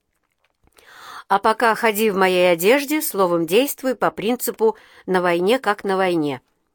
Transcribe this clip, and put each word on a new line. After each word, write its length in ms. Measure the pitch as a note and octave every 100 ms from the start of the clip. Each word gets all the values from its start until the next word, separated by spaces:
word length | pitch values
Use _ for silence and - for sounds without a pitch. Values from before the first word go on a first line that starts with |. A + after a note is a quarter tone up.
| _ _ _ _ _ _ _ _ - - - - -
А 100 | G3
пока 360 | A3+ G#3+ A#3
ходи 360 | G#3+ A3+ G3+ A3
в 60 | F#3+
моей 360 | F#3 F3+ F3+
одежде, 500 | E3+ F#3 C#4+ C#4 D#4
словом, 440 | D4+ G3 F#3 E3+ E3
действуй 480 | G3 C#4 - C4
по 160 | B3 F3
принципу 680 | - G3 B3 - G3 A3 - _ - -
«на 140 | F#3
войне, 360 | F3+ F3 F#3 C4
как 240 | G#3 G#3
на 140 | G3+ F#3+
войне». 440 | F#3 E3+ D3 B2+ - _ _